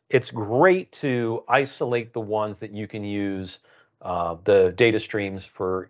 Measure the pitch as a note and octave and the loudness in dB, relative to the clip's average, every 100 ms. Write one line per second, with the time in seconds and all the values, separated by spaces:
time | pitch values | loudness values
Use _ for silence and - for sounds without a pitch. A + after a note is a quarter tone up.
0 | _ C3 - A#2+ G2+ B2 F3+ F#3 - - | _ 0 0 -6 -2 4 4 4 0 -8
1 | C#3+ B2 A2+ A2+ - C3 C#3 - C3 A#2+ | -4 -2 -2 -4 0 0 0 -4 -2 -2
2 | A2+ A#2+ G#2 G#2+ G#2+ G2+ G#2+ G#2 G#2 A2 | -4 -8 -4 -4 -4 -6 -12 -10 -10 -8
3 | G#2 G2+ G2+ F#2+ F#2 - _ _ _ _ | -6 -4 -4 -4 -8 -14 _ _ _ _
4 | F#2 F2+ F2 E2 G2 G2 F#2 F2+ A#2 G#2+ | -6 -4 -4 -2 4 6 6 6 4 4
5 | - G#2+ G2+ F#2+ F#2 - F#2 F#2 - | -2 -6 -6 -8 -14 -8 -4 -4 -6